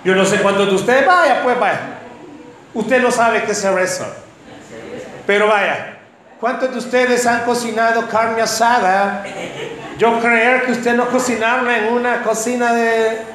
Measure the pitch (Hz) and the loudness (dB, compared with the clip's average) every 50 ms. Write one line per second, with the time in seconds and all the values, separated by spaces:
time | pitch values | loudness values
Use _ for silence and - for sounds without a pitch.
0 | - 180 190 190 190 185 202 202 202 196 196 196 202 196 190 185 - - 247 269 | 2 2 2 2 4 2 2 2 2 2 2 2 2 2 2 0 2 2 2 4
1 | 277 - 359 359 339 285 247 - - 254 247 247 220 190 156 - - - - - | 4 4 4 4 4 4 2 2 2 0 0 2 2 0 0 -2 -6 -10 -14 -14
2 | - - - - - - - - - - - - - - - 233 208 233 262 254 | -18 -20 -20 -20 -20 -20 -20 -20 -20 -20 -20 -20 -20 -12 -8 -6 -2 0 2 2
3 | 240 247 233 226 233 233 220 214 214 220 208 196 196 196 190 185 185 175 - - | 2 2 2 2 2 2 2 0 -2 -2 -4 -2 0 0 0 0 0 -2 -2 -6
4 | 120 104 - - - - - - - - - - - - - 113 113 - - - | -8 -10 -10 -14 -18 -20 -20 -20 -20 -20 -20 -20 -20 -18 -18 -18 -16 -14 -14 -14
5 | - - - - - - 202 202 208 214 220 202 196 170 147 - - - - - | -14 -14 -16 -12 -2 0 2 2 4 4 4 2 2 0 -2 -4 -6 -12 -16 -18
6 | - - - - - - - - - 233 254 240 262 254 - 240 - - 247 254 | -20 -20 -20 -20 -20 -20 -16 -6 -4 -4 -2 -2 -4 -4 -4 -6 -8 -2 0 2
7 | 254 247 247 226 - 240 240 233 - 240 240 240 233 226 214 220 226 226 233 233 | 2 4 2 2 2 0 0 0 0 -2 -2 -2 -2 -4 -2 0 0 2 2 0
8 | 233 233 - 214 226 226 226 226 226 202 - - 226 233 247 247 196 185 185 196 | -2 0 0 0 0 0 0 -2 -2 -2 0 2 2 4 4 4 4 2 2 2
9 | 202 202 202 202 196 - - - - - - - - - - - - - - - | 2 0 -2 -6 -8 -10 -10 -10 -10 -10 -10 -10 -10 -10 -10 -12 -14 -14 -4 0
10 | - 233 233 233 233 240 233 226 226 240 254 254 254 254 240 233 233 240 240 240 | 2 2 2 2 2 2 2 4 4 4 2 2 2 0 -2 -2 0 0 0 2
11 | 240 240 - 254 254 - 240 214 220 226 240 262 254 240 240 226 214 220 240 240 | 0 0 0 -2 0 0 -2 0 0 0 0 0 0 0 0 0 0 0 0 0
12 | 240 247 240 220 233 214 226 214 - 247 247 247 240 233 233 233 233 226 226 226 | 0 0 -2 -2 -2 -2 -2 -2 -2 -4 -2 0 0 0 2 2 2 2 2 2
13 | 226 220 226 220 - - - | 2 0 -2 -4 -8 -12 -14